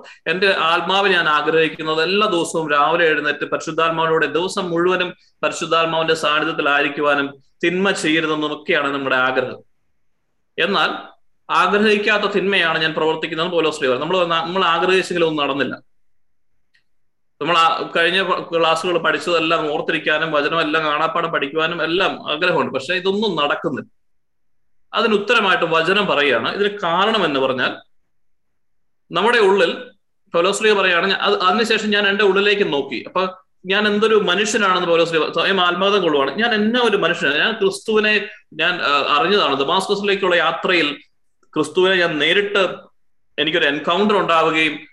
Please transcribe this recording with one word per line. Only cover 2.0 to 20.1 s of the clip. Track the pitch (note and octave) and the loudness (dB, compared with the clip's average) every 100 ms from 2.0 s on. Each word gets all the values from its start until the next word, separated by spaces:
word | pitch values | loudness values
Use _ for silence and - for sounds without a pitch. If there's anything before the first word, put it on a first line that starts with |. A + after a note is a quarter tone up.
എല്ലാ | E3 G3+ G#3+ | 0 0 0
ദിവസവും | F3 D#3 E3+ D#3 | 0 -2 -4 0
രാവിലെ | D3 D3+ E3+ | 2 2 2
എഴുന്നേറ്റ് | E3 D3 D3 C#3+ D3 | 2 2 -2 -4 -4
പരിശുദ്ധാത്മാവിലൂടെ | C#3+ - D#3+ E3 E3 D#3+ D#3+ D3+ | -6 -4 -2 0 0 0 0 0
ദിവസം | D3+ F#3 G3+ F3+ | -2 -4 -4 -4
മുഴുവനും | E3+ F3 F3+ F3+ - _ _ | -2 0 0 -2 -8 _ _
പരിശുദ്ധാത്മാവിന്റെ | - - D#3+ E3 E3 D#3+ D#3+ | -4 -4 -2 0 0 -2 -4
സാന്നിധ്യത്തിലായിരിക്കുവാനും | D#3+ D3+ D3+ D#3 D#3+ D3 C#3+ D3 C#3+ D3 C#3+ C#3 C#3 _ _ | -4 -2 0 -2 -2 0 2 0 0 0 0 -2 -8 _ _
തിന്മ | F3 F3+ G3 | -2 0 0
ചെയ്യരുതെന്നും | F#3+ D#3+ D#3+ D#3 D3+ D3+ | 0 0 0 0 -2 -4
ഒക്കെയാണ് | D3 - D#3+ C#3 | -6 -2 -2 0
നമ്മുടെ | C#3 C3+ C3 | -4 -2 0
ആഗ്രഹം. | C3 C3 B2 A2 - _ _ _ _ _ _ _ _ - | 2 0 -4 -8 -18 _ _ _ _ _ _ _ _ -6
എന്നാൽ | E3+ F3+ F3+ - - - _ _ - | -2 0 -2 -4 -12 -20 _ _ -4
ആഗ്രഹിക്കാത്ത | D#3 F3+ G3+ G#3+ G#3 G#3+ G#3 G3+ | 0 2 2 2 2 0 0 0
തിന്മയാണ് | G3 F#3 G3 E3 D#3+ | -2 0 0 0 0
ഞാൻ | D#3+ | -2
പ്രവർത്തിക്കുന്നതെന്ന് | D#3 D#3 D#3+ D#3+ D#3+ F3 E3+ | 0 -2 -2 -4 -4 -2 0
പൗലോസ് | D#3 D3 | -2 0
ശ്ലീഹ. | C3 B2+ | -2 0
നമ്മൾ, | D#3 F#3 F3 | 0 0 0
നമ്മൾ | E3 E3 F#3+ | 0 -2 -2
ആഗ്രഹിച്ചെങ്കിലും | F3 E3+ F3+ F#3 F3 F3 E3 | 0 2 2 2 0 0 0
ഒന്നും | D#3 | 0
നടന്നില്ല. | C#3+ C#3 B2+ - - _ _ _ _ _ _ _ _ _ _ _ _ _ _ _ | -2 -2 -4 -6 -16 _ _ _ _ _ _ _ _ _ _ _ _ _ _ _
നമ്മൾ | D3+ E3+ | 0 2
ആ | D#3+ D#3+ D3+ F3 | 2 2 -2 0
കഴിഞ്ഞ | E3+ F#3 F3+ F3 | 2 2 0 -2
ക്ലാസ്സുകൾ | - E3 E3 E3 F3+ E3+ | -2 0 2 0 0 0
പഠിച്ചതെല്ലാം | D#3+ D3+ F3 E3 D#3+ E3 D3+ | 0 -2 0 0 2 0 0
ഓർത്തിരിക്കാനും | D#3 - D#3+ D#3+ | -4 -2 -2 0